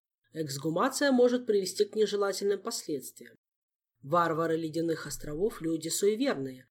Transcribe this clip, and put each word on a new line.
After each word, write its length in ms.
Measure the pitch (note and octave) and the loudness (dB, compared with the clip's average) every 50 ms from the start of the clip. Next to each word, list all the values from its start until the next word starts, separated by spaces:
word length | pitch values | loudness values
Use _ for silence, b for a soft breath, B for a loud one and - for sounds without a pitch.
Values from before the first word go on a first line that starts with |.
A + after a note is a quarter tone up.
| _ _ _ _ _ _ - | _ _ _ _ _ _ -8
Эксгумация 800 | D#3 D#3+ C#3 C3+ C#3+ - D#3+ D#3+ F3 A3 C4+ C4+ - D4 C#4+ | -6 -6 -6 -6 -4 -2 -2 0 2 0 0 2 2 2 4
может 340 | C4 A#3+ B3 B3 B3 B3 B3 | 6 6 6 6 4 2 0
привести 400 | - G#3 G3+ F#3 F3 - - G#3 | 2 0 2 0 0 0 0 0
к 100 | - - | 0 2
нежелательным 640 | A3 G#3+ G3+ G#3 G3+ G3+ G3 F#3+ - G3+ G3+ G3+ G3 | 0 0 2 2 0 0 0 0 0 0 0 0 0
последствиям. 760 | - A#3 A3+ - - - D3+ C3 B2+ - - - A#2+ - - _ _ _ _ _ _ _ _ _ _ _ _ _ | -2 -6 -8 -6 -6 -4 -6 -6 -6 -10 -18 -18 -20 -20 -20 _ _ _ _ _ _ _ _ _ _ _ _ _
Варвары 560 | - C#3 E3 F3 E3+ E3 D#3+ D#3 E3 E3 E3 | -4 0 2 2 4 2 0 0 0 0 0
Ледяных 500 | D#3+ E3 D#3 D3+ E3 E3 E3 D#3+ D3+ - | 0 -2 -2 -2 -2 0 0 -2 -2 -4
островов — 540 | D3 - - - D3+ D3 D#3 G3 A#3 - - | -10 -10 -10 -8 -8 -4 -2 -2 -2 -2 -4
люди 280 | D#3+ D#3+ E3 D#3 D#3 E3 | -4 -2 -2 -2 -4 -4
суеверные, 800 | - - G3+ G3+ A3 A3 C#4 C#4 G3 C#3 C3+ C3 C3 B2+ - _ | -2 2 2 2 2 2 0 0 0 -2 -4 -8 -8 -12 -18 _